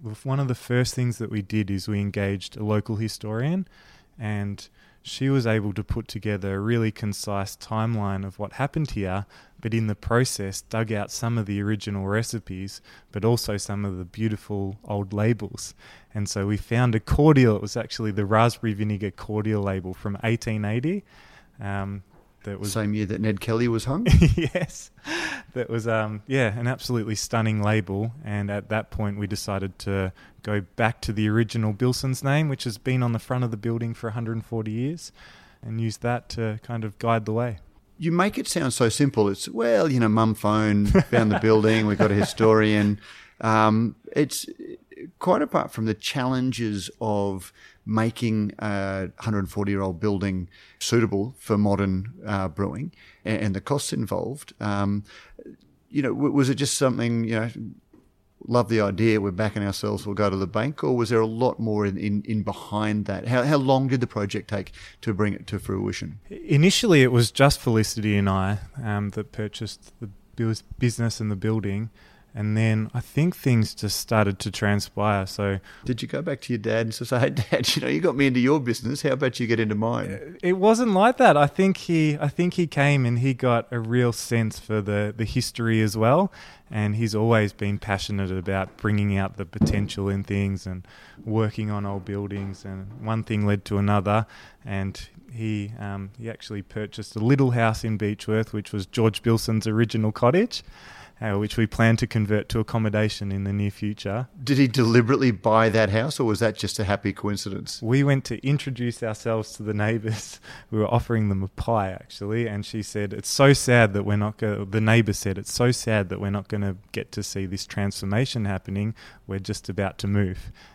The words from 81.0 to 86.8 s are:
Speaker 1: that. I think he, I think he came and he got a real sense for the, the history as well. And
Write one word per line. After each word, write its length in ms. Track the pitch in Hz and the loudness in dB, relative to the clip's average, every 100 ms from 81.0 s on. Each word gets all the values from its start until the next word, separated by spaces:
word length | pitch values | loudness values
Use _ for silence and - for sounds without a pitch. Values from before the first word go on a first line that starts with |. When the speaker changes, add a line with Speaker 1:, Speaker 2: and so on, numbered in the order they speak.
| 220 254 | 4 6
Speaker 1:
that. 220 | 240 147 | 6 6
I 80 | 143 | 4
think 320 | - 190 - | 4 2 2
he, 400 | - 165 156 147 | 0 2 2 2
I 80 | 143 | -2
think 260 | - 180 | 0 0
he 120 | 175 170 | 0 -2
came 400 | - 143 143 123 | 2 4 4 2
and 140 | 120 | 2
he 120 | 135 | 0
got 340 | 123 127 117 - | 2 2 2 0
a 80 | 120 | -6
real 320 | 110 120 120 | 0 2 2
sense 460 | 113 - 117 110 - | 0 -2 0 0 -4
for 240 | - 107 | -4 -2
the, 300 | 101 104 104 110 | 0 0 -2 -2
the 80 | |
history 560 | 110 127 - - 113 110 | -2 -2 -4 -2 2 4
as 160 | 110 110 | 2 4
well. 340 | 113 151 196 - - - _ | 4 4 2 -4 -18 -20 _
And 260 | 107 | -2